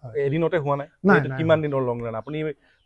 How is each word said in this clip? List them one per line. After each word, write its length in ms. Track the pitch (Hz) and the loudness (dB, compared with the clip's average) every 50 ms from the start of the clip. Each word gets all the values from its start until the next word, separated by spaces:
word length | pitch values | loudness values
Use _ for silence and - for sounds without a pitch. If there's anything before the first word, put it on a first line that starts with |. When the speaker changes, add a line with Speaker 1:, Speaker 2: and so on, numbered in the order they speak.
| - | -16
Speaker 1:
হয়। 100 | 123 110 127 | -8 -4 -2
Speaker 2:
এদিনতে 380 | 143 139 143 160 165 160 180 165 | -2 0 0 0 0 0 0 0
হোৱা 180 | 139 143 143 | 0 0 -2
নাই? 120 | 143 139 - _ _ - | -2 -4 -8 _ _ 2
Speaker 1:
নাই, 120 | 190 190 151 | 4 4 4
Speaker 2:
এইটো 120 | 139 127 | 4 0
Speaker 1:
নাই, 80 | 131 131 | -4 -4
Speaker 2:
কিমান 240 | 160 160 160 156 | 2 4 4 4
Speaker 1:
নাই। 80 | 156 147 | 4 0
Speaker 2:
দিনৰ 120 | 139 135 | -2 0
লং 160 | 131 123 120 120 | 0 -2 -2 -4
ৰাণ? 140 | 117 113 113 | -6 -6 -8
আপুনি, 220 | 110 - 139 147 156 156 156 143 - _ _ _ _ _ | -8 -8 -8 -6 -6 -6 -6 -6 -10 _ _ _ _ _